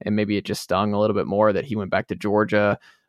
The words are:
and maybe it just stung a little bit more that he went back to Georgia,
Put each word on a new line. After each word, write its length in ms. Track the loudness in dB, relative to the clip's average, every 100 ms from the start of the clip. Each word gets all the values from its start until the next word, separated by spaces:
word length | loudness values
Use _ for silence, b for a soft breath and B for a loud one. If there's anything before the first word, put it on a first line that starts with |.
and 140 | -2 0
maybe 220 | 0 -2
it 80 | -2
just 160 | -6
stung 320 | -2 0 0
a 60 | 2
little 160 | 0 0
bit 120 | -2
more 240 | 2 2
that 140 | 2 -2
he 100 | -6
went 160 | -2
back 160 | -2 -4
to 80 | -4
Georgia, 640 | 0 2 2 2 2 0 b b